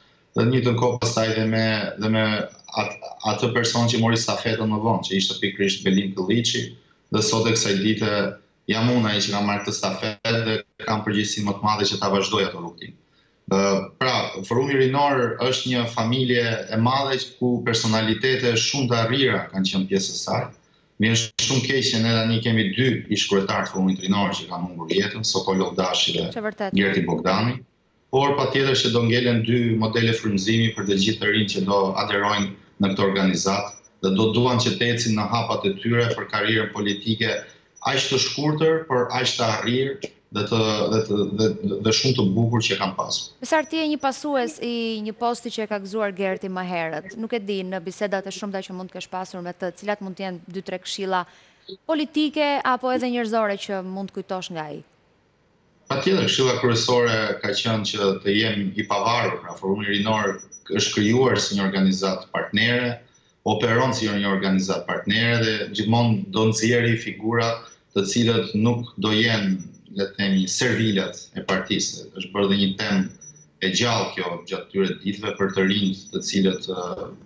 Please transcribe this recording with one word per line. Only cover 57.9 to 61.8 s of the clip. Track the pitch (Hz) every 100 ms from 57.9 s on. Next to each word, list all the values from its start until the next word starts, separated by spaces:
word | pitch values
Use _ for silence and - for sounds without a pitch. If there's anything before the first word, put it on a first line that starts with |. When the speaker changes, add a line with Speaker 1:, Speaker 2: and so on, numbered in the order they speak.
| 104 98 95
Speaker 1:
të | 101 104
jem | 113 104 95
i | 104 104
pavarur, | 101 107 120 101 87
pra | 87 87
Forumi | 95 101 101
Rinor | 101 104 110 101 95 - - -
është | 110 -
krijuar | 107 104 123 123 98
si | - 101
një | 95
organizat | 98